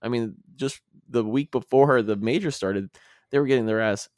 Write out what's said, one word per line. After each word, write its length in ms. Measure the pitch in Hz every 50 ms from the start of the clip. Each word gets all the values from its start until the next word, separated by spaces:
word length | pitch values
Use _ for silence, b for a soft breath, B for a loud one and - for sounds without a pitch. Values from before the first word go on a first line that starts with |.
I 80 | - 117
mean, 280 | 120 120 113 110 - - _ _ -
just 260 | - 135 135 - - _ _ _ 98 _
the 160 | - 110 120 110
week 280 | 107 117 139 147 -
before 500 | - 127 - - 127 135 139 147 131 123
the 140 | 107 107 110
major 340 | 101 104 113 131 - 101 -
started, 400 | - - - 95 98 98 98 95 b b b b b b b _
they 80 | - 143
were 80 | 147
getting 180 | 131 135 127 113
their 160 | 110 110 110
ass 280 | 110 107 101 104 - - _